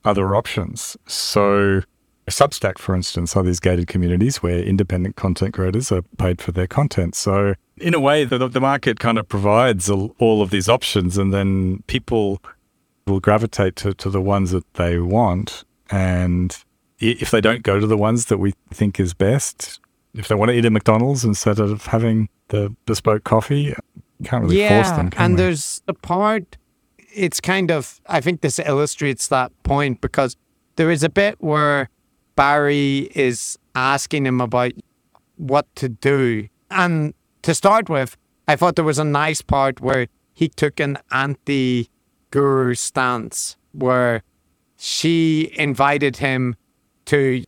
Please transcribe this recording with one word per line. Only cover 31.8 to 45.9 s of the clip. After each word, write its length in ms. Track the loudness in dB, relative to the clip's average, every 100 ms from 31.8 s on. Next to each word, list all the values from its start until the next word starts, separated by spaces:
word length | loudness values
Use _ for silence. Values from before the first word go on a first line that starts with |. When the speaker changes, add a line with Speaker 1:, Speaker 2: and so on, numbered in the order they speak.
| -4 _ _ _ _ 2
Speaker 2:
Barry 720 | 4 4 2 2 0 0 -2 0
is 420 | 0 -2 -8 -12 _ -4
asking 500 | 0 -2 -2 -2 0
him 140 | 0
about 320 | 0 0 -2 -4 -16 _ _ _ _ -12
what 280 | -2 0 0 -6
to 120 | -8
do. 580 | -2 0 2 0 -2 -6 _ -6
And 440 | -2 0 0 -4 -8 _ _
to 100 | -2 2
start 340 | 4 4 2
with, 280 | -2 -4 -8 _ _ -2
I 80 | 2
thought 200 | 2 2
there 100 | 0
was 140 | 0
a 40 |
nice 380 | 0 0 -2 -4
part 400 | -2 0 0 -2
where 260 | -2 -2 -2 _ _
he 140 | -4 -4
took 320 | 0 -2 0
an 180 | -4 -6 -4 -2 -2 -4 -4 -2 0
anti-guru 1040 | -2 -4 _ _ _ _ 0 2 2 0 -2
stance, 800 | -4 -2 -2 -2 -6 -10 -10 -12 _
where 520 | -4 0 2 0 -2 -6 _ _ _ _ _
she 760 | -8 -2 0 2 2 0 -2 -4
invited 600 | -2 0 2